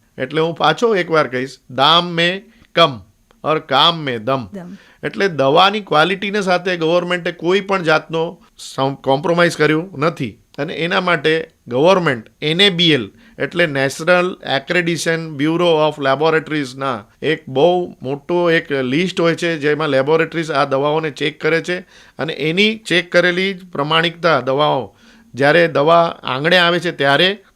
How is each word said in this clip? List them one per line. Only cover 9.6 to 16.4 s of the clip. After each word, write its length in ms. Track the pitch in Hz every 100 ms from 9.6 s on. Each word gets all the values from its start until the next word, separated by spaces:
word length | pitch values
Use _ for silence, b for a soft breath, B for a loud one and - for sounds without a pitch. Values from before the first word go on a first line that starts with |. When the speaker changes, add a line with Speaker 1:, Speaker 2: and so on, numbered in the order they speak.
| 151 156 190 147
Speaker 1:
નથી. 420 | 165 156 117 - _ -
અને 160 | 156
એના 280 | - 170 190
માટે 480 | 180 160 156 160 - _ -
ગવર્મેન્ટ 580 | 123 165 190 165 120 - -
એન 200 | 151 170
એ 80 | 202
બી 220 | 170 170
એલ 200 | 139 101 - b b
એટલે 240 | 139 175
National 640 | 170 139 139 - 160 180 180
Accreditation 1080 | - - 135 - 175 170 160 170 165 160 139
Bureau 300 | 151 165 -
of 340 | 156 151 147 135
Laboratories-ના 1000 | 135 160 156